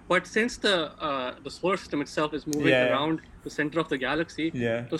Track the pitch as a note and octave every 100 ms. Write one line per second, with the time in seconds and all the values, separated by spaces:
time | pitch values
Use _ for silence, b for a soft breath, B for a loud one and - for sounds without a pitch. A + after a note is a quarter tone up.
0 | - F3+ F3+ A3 A#3+ - G#3+ F3+ D3 -
1 | D#3 C3+ B2+ - C3+ - F3 G3 - D3
2 | C#3 - D3+ D3 D#3 D3+ C#3 B2+ B2 C3
3 | D3+ D#3+ - - - - D3 D#3 D#3 C#3+
4 | C3 D#3 E3+ - D#3+ C3+ A#2 A#2 B2 D#3+